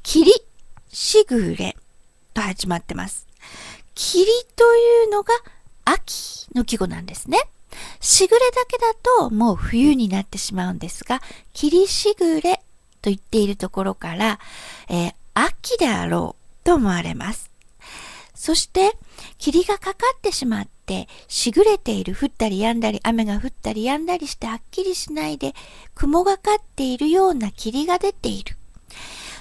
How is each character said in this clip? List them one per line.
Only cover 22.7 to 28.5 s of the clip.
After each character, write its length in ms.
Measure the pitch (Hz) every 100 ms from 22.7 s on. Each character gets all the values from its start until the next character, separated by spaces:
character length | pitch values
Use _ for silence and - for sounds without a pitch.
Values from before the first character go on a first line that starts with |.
ん 60 | 233
だ 120 | 220
り、 80 | 208
雨 220 | - 226 214
が 140 | 202
降 80 | 254
っ 40 |
た 220 | - 220
り 120 | 220 233
止 120 | 294
ん 80 | 330
だ 120 | 359
り 100 | 302
し 80 | -
て 120 | 226
は 80 | 226
っ 60 | -
き 120 | -
り 120 | 381 359
し 180 | -
な 140 | 302 311
い 100 | 285
で、 160 | 277 - - - - -
雲 280 | 285 320
が 140 | 370 381
か 180 | - 415
っ 20 | - -
て 80 |
い 140 | 262 247
る 120 | 302
よ 200 | 359 381
う 60 | 302
な 160 | 208
霧 340 | - 220 247 320
が 140 | 359
出 120 | 392
て 180 | - -
い 140 | 202
る。 120 | -